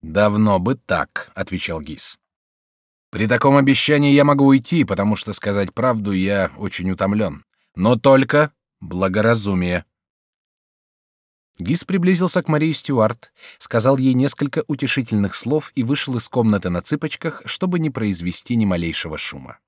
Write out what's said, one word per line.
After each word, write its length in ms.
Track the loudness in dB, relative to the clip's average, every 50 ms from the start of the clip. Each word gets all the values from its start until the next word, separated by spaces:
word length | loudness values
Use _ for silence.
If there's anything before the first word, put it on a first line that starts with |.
| -14
«Давно 540 | -4 0 2 2 2 4 4 4 4 4 2
бы 160 | 2 0 -2
так», 580 | -4 _ -4 -2 -2 -2 -4 _ -12 -12 -12 _
отвечал 460 | -10 -8 -6 -6 -6 -6 -6 -8 -8
Гис. 380 | -10 -12 -10 -10 -10 -10 -10 _ _ _ _ _ _ _ _ _ _ _ _ _ _ _ _ _ _ _
«При 160 | -4 -4 0
таком 300 | 0 0 2 4 4 4
обещании 560 | 6 6 4 2 2 2 2 2 4 4 6
я 120 | 6 6 6
могу 200 | 4 4 4 6
уйти, 400 | 6 6 4 4 0 0 0 0
потому 320 | 0 0 -2 0 0 0
что, 160 | -2 -4 -6
сказать 400 | -8 -6 -4 -2 -2 -2 -2 -4
правду, 400 | _ -2 -2 0 0 -2 -2 -2
я 380 | -2 0 0 0 0 0 -2 -2 -4 -8
очень 320 | -8 -8 -6 -4 -4 -4
утомлён. 540 | -2 0 0 0 0 0 -2 -4 -6 -10 _ _ _ _ _ _ _
Но 220 | 0 2 2 2
только 560 | 4 6 6 6 6 4 4 2 2 2 2 _ _ _ _ _ _
благоразумие». 1040 | -14 -10 -4 -2 -2 0 0 2 2 2 2 2 0 -2 0 0 0 -2 -2 -4 -6 _ _ _ _ _ _ _ _ _ _ _ _ _ _ _ _ _ _ _ _ _ _ _ _ _ _ _ _ _ _ _ _ _ _ _
Гис 260 | -4 -4 -2 -4 -2
приблизился 580 | -2 -2 0 2 2 2 2 2 0 0 -2
к 60 | 0 0
Марии 240 | 0 0 0 0
Стюарт, 600 | -2 -4 -4 -2 2 2 2 2 0 _ -14 -20 _ _ -20 -20 -16 _
сказал 380 | -12 -4 -2 0 2 2 2
ей 160 | 4 2 2 2
несколько 500 | 2 2 0 0 -2 -6 -4 -4 -6 -4
утешительных 680 | -4 -6 -4 -4 -4 -2 -4 -4 -2 0 0 0 0 -2
слов 360 | -4 -4 -2 -2 -2 -2 -4 _
и 80 | -4 -2
вышел 320 | -2 -2 -2 -2 -4 -4
из 120 | -4 -4 -2
комнаты 400 | 0 0 2 2 2 2 0 -2
на 140 | -4 -4
цыпочках, 600 | -2 -4 -4 -4 -4 -6 -8 -6 -8 -10 -10 -8 -12
чтобы 320 | -12 -8 -4 -4 -2 -2 -2
не 120 | -2 -2
произвести 680 | -2 -2 -2 -2 -2 -2 -4 -6 -6 -6 -6 -2 0
ни 80 | 2 2
малейшего 520 | 2 0 0 -2 -4 -4 -6 -8 -8 -8
шума. 420 | -8 -10 -10 -12 -14 -16 -18 -20 _ _